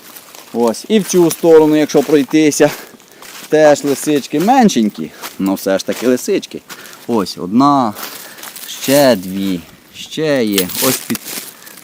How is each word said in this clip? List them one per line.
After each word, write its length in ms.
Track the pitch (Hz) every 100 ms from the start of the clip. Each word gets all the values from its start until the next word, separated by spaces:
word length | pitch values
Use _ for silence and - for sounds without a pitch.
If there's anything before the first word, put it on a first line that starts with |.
| - - - - -
Ось. 320 | 117 117 - -
І 100 | 208
в 60 |
цю 260 | 180 185 165
сторону, 460 | - 170 160 156 151
якщо 260 | 147 151
пройтися, 680 | 131 151 131 156 156 - 147 - - - _ - - - -
теж 360 | 156 151 139
лисички 560 | 143 131 156 147 - 147
меншенькі, 720 | 196 269 220 120 107 - 78 - - -
але 140 | 95
все 240 | 98 98 95
ж 80 | -
таки 200 | 98 120
лисички. 540 | 127 - 180 - 80 - - - - -
Ось 280 | 117 90 -
одна, 560 | 90 113 143 139 113 - - - - - - - -
ще 500 | - - 139 135 104
дві, 440 | 92 98 98 90 - - _ -
ще 480 | - - 156 139
є. 240 | 110 98 90 -
Ось 140 | 131 123
під 240 | - 113 - - - - - -